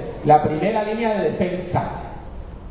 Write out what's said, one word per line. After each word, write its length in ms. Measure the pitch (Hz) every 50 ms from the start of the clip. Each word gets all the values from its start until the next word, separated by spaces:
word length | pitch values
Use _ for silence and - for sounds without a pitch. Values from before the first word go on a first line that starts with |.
| - - - - -
la 180 | 147 151 151
primera 400 | 151 156 151 156 175 208 220 214
línea 320 | 202 208 220 233 233 220 214
de 160 | 196 185 -
defensa. 720 | - - 185 180 175 180 - - - - - - - - - - - - - - - - - - - - - -